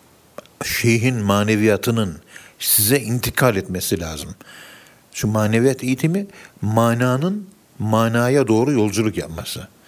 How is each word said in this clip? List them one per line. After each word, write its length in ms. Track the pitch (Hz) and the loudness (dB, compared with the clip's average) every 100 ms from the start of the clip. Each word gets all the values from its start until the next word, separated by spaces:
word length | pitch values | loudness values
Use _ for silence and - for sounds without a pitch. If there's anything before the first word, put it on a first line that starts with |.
| _ _ _ - - - | _ _ _ -20 -20 -12
şeyhin 520 | - - 113 113 127 120 | -8 -2 0 2 2 0
maneviyatının 1000 | 101 101 104 104 107 98 120 113 95 76 - - - - | 2 2 2 2 2 2 0 -2 -2 -6 -16 -20 -20 -8
size 420 | - - 101 139 | -2 0 2 0
intikal 560 | 113 120 - - 131 95 | 0 -4 -4 0 2 0
etmesi 440 | 90 90 - 92 | -4 -6 -4 -4
lazım. 340 | 80 78 - - - - - - - - _ | -4 -10 -12 -16 -20 -20 -20 -20 -20 -20 _
Şu 160 | - 104 | -4 -2
maneviyat 560 | 107 107 113 135 131 | 0 2 4 2 0
eğitimi 420 | 127 131 160 196 202 - - - | -2 0 0 -2 -6 -14 -20 -6
mananın 880 | 104 110 117 117 127 131 175 208 185 - _ - | 0 2 4 2 2 0 -2 -4 -8 -18 _ -6
manaya 680 | 107 110 113 120 123 139 123 | 0 2 2 2 2 2 4
doğru 240 | 110 131 | 2 2
yolculuk 460 | 131 104 98 110 87 | 2 0 0 -2 -4
yapması. 500 | 82 82 - 82 95 _ | -8 -10 -10 -12 -14 _